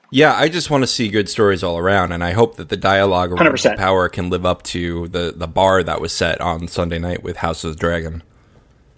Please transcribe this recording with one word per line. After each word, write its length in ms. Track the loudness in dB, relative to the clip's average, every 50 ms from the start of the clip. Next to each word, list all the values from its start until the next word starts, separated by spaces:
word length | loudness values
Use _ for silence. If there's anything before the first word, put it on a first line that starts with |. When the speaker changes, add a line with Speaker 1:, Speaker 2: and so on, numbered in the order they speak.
| _ _
Speaker 1:
Yeah, 220 | 2 4 4 6 6
I 120 | 4 2 2
just 200 | 0 -2 -2 0
wanna 160 | 0 2 2 0
see 200 | 0 -2 -2 0
good 200 | 0 0 0 0
stories 340 | 2 2 4 4 4 2 0
all 140 | -2 -2 0
around, 340 | 2 2 4 4 2 0 -2
and 100 | -2 -2
I 80 | 0
hope 240 | 2 2 2 2 0 -4
that 120 | -8 -6
the 80 | -6 -2
dialogue 520 | 2 2 4 4 4 4 2 2 0 0
around 80 | 0 2
Speaker 2:
Hundred 140 | 2 2
percent. 260 | 2 2 0 0 0 0
Speaker 1:
the 40 | 2
power 260 | 2 4 4 2 0
can 200 | -2 -4 -4 -2
live 160 | -2 -2 0
up 180 | -2 -2 -2 -6
to 440 | -8 -6 -6 -4 -4 -4 -6 -6 -6
the, 240 | -6 -4 -4 -4 -6
the 120 | -6 -8 -6
bar 360 | 0 2 4 4 4 4 2
that 180 | 0 -2 -4
was 100 | -4 -6
set 280 | -4 -2 0 0 0 -2
on 260 | -2 -4 -4 -4 -6 -6
Sunday 300 | -4 -4 -2 -2 -2 -4
night 220 | -4 -4 -6 -6 -6
with 140 | -8 -8 -6
House 260 | -4 -4 -4 -4 -6
of 100 | -8 -6
the 60 | -4
Dragon. 440 | -2 -2 -2 -2 -4 -8 -10 -12 -14 _ _ _ _ _ _ _ _ _ _ _ _ _ _